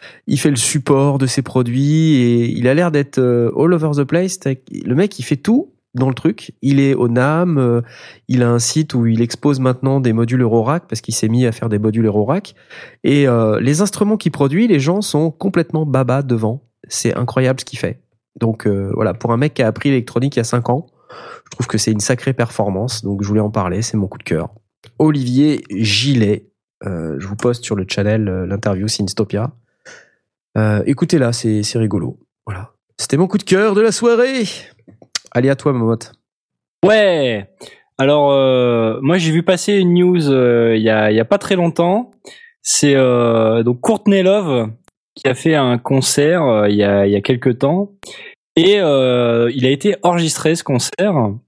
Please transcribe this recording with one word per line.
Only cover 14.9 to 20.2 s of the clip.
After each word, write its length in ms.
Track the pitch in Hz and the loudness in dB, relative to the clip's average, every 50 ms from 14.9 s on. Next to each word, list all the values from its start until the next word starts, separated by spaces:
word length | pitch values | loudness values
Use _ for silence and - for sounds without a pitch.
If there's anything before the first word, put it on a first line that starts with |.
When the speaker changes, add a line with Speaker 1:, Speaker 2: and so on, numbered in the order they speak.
| 185 208 | -2 -2
Speaker 1:
sont 300 | 208 - - 147 160 165 | -2 -2 -2 0 -2 -2
complètement 560 | - - 175 196 - 180 160 - - 156 156 | -4 -4 -6 -2 0 -2 -2 0 -2 -4 -2
baba 360 | 143 131 131 131 123 127 139 | 0 0 0 0 0 0 -2
devant. 400 | 139 127 120 110 110 107 120 139 _ _ _ _ - - | 0 -2 -2 -2 -2 -2 -4 -6 _ _ _ _ -16 -10
C'est 280 | - - - 123 - | -10 -4 -4 -2 -2
incroyable 440 | - 123 - - 131 131 127 131 131 | -2 -4 -4 -2 -2 0 0 -2 -4
ce 40 | - | -8
qu'il 140 | - - - | -14 -10 -8
fait. 220 | - - - - _ _ _ _ _ _ _ - | -8 -8 -8 -10 _ _ _ _ _ _ _ -4
Donc, 280 | 117 113 104 - - | -2 -2 -2 -2 -2
euh, 240 | 104 98 98 98 98 110 | -2 -2 -2 -4 -4 -2
voilà, 180 | 110 110 101 | -2 -2 -2
pour 200 | - - - 117 | -2 -4 -4 -2
un 60 | 117 120 | -2 0
mec 160 | 147 156 - | -2 -2 0
qui 80 | - | 0
a 40 | 123 | 0
appris 220 | 110 110 - - 143 | 0 -2 -2 -2 0
l'électronique 460 | 135 123 120 - - 120 | 0 0 -2 -2 -4 -2